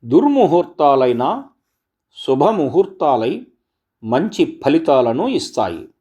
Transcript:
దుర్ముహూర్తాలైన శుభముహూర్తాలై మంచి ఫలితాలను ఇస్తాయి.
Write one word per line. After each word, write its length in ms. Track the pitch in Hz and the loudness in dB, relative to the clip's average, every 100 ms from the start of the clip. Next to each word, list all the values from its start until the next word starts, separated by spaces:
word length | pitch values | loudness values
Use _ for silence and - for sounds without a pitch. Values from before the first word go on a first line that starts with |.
| 120 | 4
దుర్ముహూర్తాలైన 1400 | 139 285 277 202 170 - - 151 135 127 117 127 233 269 _ _ _ _ _ _ - - | 2 4 2 2 2 -2 0 2 4 2 0 -2 -4 -10 _ _ _ _ _ _ -16 -4
శుభముహూర్తాలై 1200 | 135 143 214 143 147 190 - 156 143 113 208 - _ _ _ _ _ | 0 0 0 -2 0 -2 -2 -2 0 -2 -6 -10 _ _ _ _ _
మంచి 580 | 110 123 208 - 160 - 135 | -4 -2 -2 -2 -4 -2 0
ఫలితాలను 640 | 156 160 135 120 117 226 | 0 2 2 2 0 -2
ఇస్తాయి. 640 | 226 - - 101 85 76 _ | -4 -6 -6 -6 -6 -16 _